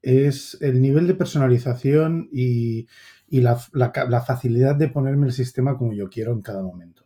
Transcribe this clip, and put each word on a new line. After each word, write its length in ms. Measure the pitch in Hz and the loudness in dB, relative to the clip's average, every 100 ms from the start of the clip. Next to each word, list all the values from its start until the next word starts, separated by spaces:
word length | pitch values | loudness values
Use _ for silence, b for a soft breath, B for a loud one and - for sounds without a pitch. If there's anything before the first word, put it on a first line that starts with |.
es 560 | 131 131 143 139 - - | 4 4 4 -2 -10 -6
el 180 | 143 127 | -2 2
nivel 260 | 135 143 175 | 2 2 2
de 80 | |
personalización 1160 | 180 - 156 131 123 127 123 135 147 160 165 - | 0 0 0 2 2 0 -4 2 2 2 -2 -4
y, 540 | 139 127 120 117 113 113 B B B B | -4 -2 0 -2 -4 -8 B B B B
y 140 | 135 | 2
la, 160 | 123 120 - | 4 2 -2
la 180 | - 123 | -2 -2
ca-, 160 | 143 123 | 0 0
la 140 | 120 | -2
facilidad 540 | - 131 123 117 131 143 | 0 -4 0 2 2 2
de 120 | 151 | 0
ponerme 380 | 135 135 139 139 | 0 0 0 0
el 60 | |
sistema 420 | 127 123 - 131 135 | 0 -6 -2 -2 -2
como 160 | 120 | -4
yo 160 | 104 98 | -4 -8
quiero 240 | 113 110 | -8 -6
en 80 | 117 | -6
cada 220 | 101 98 | -6 -10
momento. 400 | 95 87 85 85 | -10 -12 -20 _